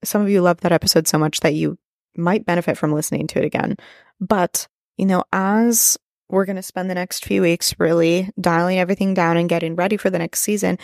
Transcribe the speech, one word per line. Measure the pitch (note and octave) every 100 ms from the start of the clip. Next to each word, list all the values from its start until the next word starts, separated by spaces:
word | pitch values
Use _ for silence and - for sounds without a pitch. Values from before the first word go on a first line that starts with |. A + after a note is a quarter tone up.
some | - G#3
of | G3+
you | G3+
love | F3 E3+
that | E3+
episode | E3+ - E3 D#3+
so | D3+
much | D#3 -
that | E3
you | D3+ D#3 E3+ _ _ _ -
might | E3+ G#3 -
benefit | F3 E3+ -
from | D3+
listening | D3+ D#3 - D3+
to | C#3+
it |
again. | - - - - - - _ _
But, | F#3+ G#3 F3 - - _ _ -
you |
know, | F#3+ F3+ -
as | F#3 F#3+ G#3+ A#3 A#3 - - _ _ _
we're | F#3+ G3
gonna | F#3+
spend | F#3+ - F#3
the |
next | F3+ F3+ - -
few | G3
weeks | F3+ E3+ - -
really | E3 E3+ E3 E3+ F#3+ -
dialing | F3+ E3 F3 F#3
everything | F3+ G3 G3
down | F#3+ E3+ E3+
and | E3+
getting | E3+ E3 E3
ready | F3+ G#3+
for | G3
the | F3+
next | E3+ -
season, | - G#3 F#3 F3+